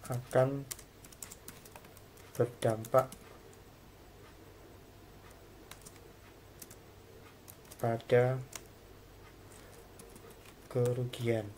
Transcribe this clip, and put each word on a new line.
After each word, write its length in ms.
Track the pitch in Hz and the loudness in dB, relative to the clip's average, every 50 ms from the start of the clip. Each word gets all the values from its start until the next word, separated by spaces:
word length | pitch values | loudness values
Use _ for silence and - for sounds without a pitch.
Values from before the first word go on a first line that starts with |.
| - - | -2 0
akan 560 | 127 123 - - - 127 131 135 139 139 139 - - - - - - - - - - - - - - - - - - - - - - - - - - - - - - - - - - | -2 -2 -2 6 8 8 8 8 6 0 -4 -6 -8 -10 -10 -16 -18 -18 -16 -16 -12 -12 -12 -12 -12 -14 -14 -14 -14 -14 -16 -16 -16 -16 -16 -16 -16 -16 -18 -18 -18 -18 -18 -12 4
berdampak 720 | - 120 - - - - 120 110 110 113 - - 131 131 - - - - - - - - - - - - - - - - - - - - - - - - - - - - - - - - - - - - - - - - - - - - - - - - - - - - - - - - - - - - - - - - - - - - - - - - - - - - - - - - - - - - - - - - - - - - - - - | 4 4 4 4 4 4 4 4 4 0 6 8 8 8 6 -4 -14 -14 -16 -16 -16 -16 -16 -18 -18 -18 -18 -18 -18 -18 -18 -18 -18 -18 -18 -18 -18 -18 -18 -16 -16 -18 -18 -16 -18 -18 -18 -16 -18 -18 -18 -18 -18 -18 -16 -18 -18 -18 -18 -18 -18 -18 -18 -18 -18 -16 -16 -16 -14 -14 -16 -16 -16 -18 -18 -18 -18 -18 -18 -18 -18 -20 -18 -16 -16 -14 -14 -14 -18 -18 -18 -18 -18 -18 -18 -18 -18 -18 -18 -18 -18 -18 -18 -16 -16 -16 -16 -6 0
pada 640 | - 117 117 113 - - 127 123 123 127 131 131 127 - - - - - - - - - - - - - - - - - - - - - - - - - - - - - - - - - - - - - - - - - - - - | 2 2 2 2 4 8 10 10 10 10 6 2 -2 -6 -10 -12 -12 -12 -18 -18 -18 -18 -18 -18 -18 -18 -18 -18 -18 -18 -18 -18 -16 -16 -16 -16 -16 -16 -16 -16 -16 -18 -16 -16 -16 -16 -16 -16 -16 -16 -16 -16 -16 -18 -18 -18 -14
kerugian 800 | - - 127 123 123 123 123 120 123 - - 120 117 117 113 107 104 104 | 0 4 6 6 6 6 4 0 -2 0 2 4 6 6 6 4 0 -8